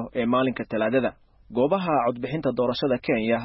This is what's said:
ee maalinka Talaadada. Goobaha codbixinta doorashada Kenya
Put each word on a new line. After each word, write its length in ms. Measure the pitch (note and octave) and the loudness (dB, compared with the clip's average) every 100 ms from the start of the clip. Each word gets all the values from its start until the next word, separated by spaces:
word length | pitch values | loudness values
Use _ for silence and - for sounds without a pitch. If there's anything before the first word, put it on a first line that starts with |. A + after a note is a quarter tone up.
| A#2 - | -2 -2
ee 100 | A#2 | 0
maalinka 380 | B2+ C3 A#2+ A2+ | 2 0 -2 -4
Talaadada. 460 | A2 A2 C3 A#2+ - _ _ - | -2 0 2 0 -4 _ _ -6
Goobaha 460 | A2+ C#3 F#3+ F3+ D3 | 0 2 2 0 0
codbixinta 480 | A#2+ A#2+ B2+ D#3 C#3+ | 0 -2 -4 -4 -2
doorashada 460 | A#2+ B2 B2 C#3+ B2 | 0 0 0 0 0
Kenya 380 | - B2 A2 A#2 | 0 0 2 0